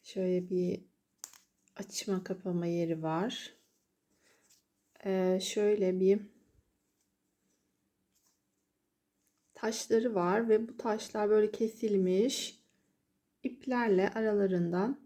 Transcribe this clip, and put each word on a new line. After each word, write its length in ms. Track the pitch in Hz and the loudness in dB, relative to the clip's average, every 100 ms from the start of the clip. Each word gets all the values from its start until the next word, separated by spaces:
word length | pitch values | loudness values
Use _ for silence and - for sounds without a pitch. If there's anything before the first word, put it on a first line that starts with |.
Şöyle 480 | - - 185 180 180 | -10 -4 0 0 0
bir 300 | 180 180 180 - _ _ _ - - _ _ _ - | -2 -2 -4 -10 _ _ _ -20 -20 _ _ _ -16
açma 480 | 190 - - 190 | -12 -10 -4 -4
kapama 420 | 185 185 190 175 170 | -4 -8 -4 -4 -2
yeri 360 | 170 170 160 | -2 -2 -2
var. 520 | 160 160 214 - - _ _ _ _ _ _ _ _ _ _ _ _ _ _ _ | -2 -2 -4 -6 -14 _ _ _ _ _ _ _ _ _ _ _ _ _ _ _
E, 360 | 202 190 185 185 | -4 0 2 0
şöyle 600 | 190 - 208 208 185 185 | -2 0 2 2 0 2
bir 200 | 190 202 - _ _ _ _ _ _ _ _ _ _ _ _ _ _ _ _ _ _ _ _ _ _ _ _ _ _ _ _ _ _ _ _ | 4 2 0 _ _ _ _ _ _ _ _ _ _ _ _ _ _ _ _ _ _ _ _ _ _ _ _ _ _ _ _ _ _ _ _
taşları 600 | - 220 226 - 220 240 | -6 -6 -4 0 2 2
var 340 | 202 175 208 233 | 0 2 0 4
ve 200 | 214 226 | 2 2
bu 80 | - | -6
taşlar 540 | 233 214 - 220 208 | -4 -4 -6 -2 2
böyle 200 | 214 214 | 4 4
kesilmiş, 1120 | - 220 - 220 202 185 185 247 - - - _ _ _ _ _ _ _ _ | 0 -4 -2 0 2 4 4 2 0 -8 -14 _ _ _ _ _ _ _ _
iplerle 680 | 262 - - 247 233 185 196 | -12 -10 -4 -2 2 2 2
aralarından 920 | 226 220 208 196 185 170 175 214 285 | 0 0 2 2 2 0 0 -2 -4